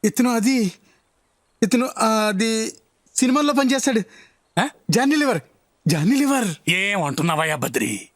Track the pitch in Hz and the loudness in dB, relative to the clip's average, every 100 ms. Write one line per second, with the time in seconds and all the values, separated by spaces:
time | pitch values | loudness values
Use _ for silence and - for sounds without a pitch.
0 | 214 - 247 233 214 262 196 - _ _ | -2 0 0 2 0 0 -2 -6 _ _
1 | _ _ _ _ _ _ 214 240 247 - | _ _ _ _ _ _ 0 0 0 -2
2 | 220 220 214 196 226 220 220 - _ _ | 0 2 0 0 0 0 -4 -10 _ _
3 | _ - 254 269 285 277 269 269 269 226 | _ 0 2 2 2 2 2 0 0 0
4 | 185 - - _ _ - 269 - - 202 | -4 -14 -20 _ _ -4 -4 -6 -2 0
5 | 269 302 285 185 - _ _ _ - 170 | 2 2 0 -2 -6 _ _ _ -2 0
6 | 165 269 277 277 214 151 - 180 196 202 | 2 2 2 0 -2 -6 -2 -2 0 -2
7 | 147 135 170 156 160 151 127 117 110 302 | -4 -2 -2 0 -2 -2 -4 -4 -4 -6
8 | - | -12